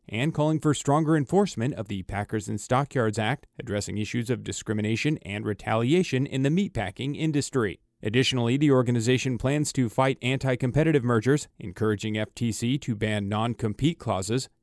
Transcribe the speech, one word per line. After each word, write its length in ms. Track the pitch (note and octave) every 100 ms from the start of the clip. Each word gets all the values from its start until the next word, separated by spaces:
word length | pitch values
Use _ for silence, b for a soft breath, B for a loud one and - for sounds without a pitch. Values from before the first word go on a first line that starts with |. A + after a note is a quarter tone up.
| -
and 240 | G#2 D3
calling 260 | D#3 D3+ D#3
for 140 | D3+
stronger 460 | C3+ - D3 D3+ D#3+
enforcement 560 | C3+ F#3+ G3+ - A#2
of 140 | F2+ G#2
the 140 | G2
Packers 440 | F#2 G2 G#2 A2 G2+
and 100 | G#2+
Stockyards 600 | - B2+ C#3+ C3+ A2 G#2
Act, 280 | G#2+ C#3+ - -
addressing 400 | - G2+ G2+ G2
issues 320 | G#2+ A#2+ A2+
of 120 | A2
discrimination 760 | G#2 G2+ - G#2+ G#2+ A2 D3 -
and 260 | - G2+
retaliation 800 | A2 G2+ - A2 A#2+ E3 C3 C3
in 200 | C#3 C3
the 40 | C#3
meatpacking 680 | E3+ G3 - F#2+ - C3
industry. 640 | B2+ D#3 D3 - C3+ G#2 - _ -
Additionally, 540 | G#2+ A#2+ C3 B2+ A#2 C3+
the 140 | D3
organization 640 | C3 A#2+ B2 A2 B2+ C3 A#2+
plans 340 | C3 D3 D3
to 160 | - A#2+
fight 260 | - C3+ C3
anti-competitive 840 | A#2+ C3 C3 B2+ B2+ C#3 D#3+ D3+
mergers, 420 | A#2+ A#2 A#2 C#3+ - -
encouraging 580 | G#2 - A2 G#2 A2 G#2+
F 180 | G#2+
T 160 | - A#2+
C 280 | G#2 A#2+ C3+
to 180 | - G#2
ban 320 | G#2+ G#2+ G2
non-compete 680 | G#2 A#2 A2+ A2+ G2+ D3 E3+
clauses, 500 | - F#2+ F#2+ A#2+ - _